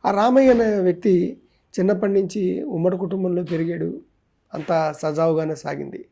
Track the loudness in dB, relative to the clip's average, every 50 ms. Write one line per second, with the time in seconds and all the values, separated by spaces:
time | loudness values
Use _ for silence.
0 | -2 0 0 2 2 4 4 6 6 6 6 6 4 2 2 2 2 2 0 2
1 | 2 4 4 4 2 -2 -6 -12 _ _ _ _ _ _ -4 0 0 0 2 0
2 | 0 0 2 0 0 0 -4 -2 -2 -2 -2 -4 -6 -6 -4 0 0 0 0 0
3 | -4 -4 -4 -2 -2 -2 -2 -2 -2 -2 -4 -4 -2 -4 -4 -4 -6 -6 -6 -10
4 | -14 _ _ _ _ _ _ _ _ _ -12 -10 -4 -2 0 0 0 -2 -4 -4
5 | -6 -4 -2 0 0 0 0 0 -2 -4 -6 -8 -8 -8 -8 -8 -10 -12 -12 -16
6 | -16 _